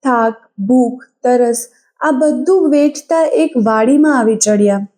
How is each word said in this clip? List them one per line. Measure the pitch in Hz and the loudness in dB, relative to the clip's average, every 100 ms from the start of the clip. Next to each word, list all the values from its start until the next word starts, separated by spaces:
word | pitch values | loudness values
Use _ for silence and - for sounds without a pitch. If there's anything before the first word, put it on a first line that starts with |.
થાક, | 269 240 226 226 _ - | -2 0 -2 -4 _ -10
ભૂખ, | 196 254 247 254 - _ | 0 0 0 -4 -18 _
તરસ | 247 247 240 233 - _ _ _ | -2 0 0 -2 -8 _ _ _
આ | 302 | -4
બધું | 262 302 - 320 381 330 | 0 0 -2 0 0 2
વેઠતા | 294 294 294 - 330 | 2 0 -2 -4 -2
એક | 320 - 330 262 220 | 0 0 -2 -2 0
વાડીમાં | 220 226 285 302 269 | 0 2 2 2 2
આવી | 226 220 | 0 0
ચડ્યા. | 214 208 208 202 202 | 0 0 2 0 -6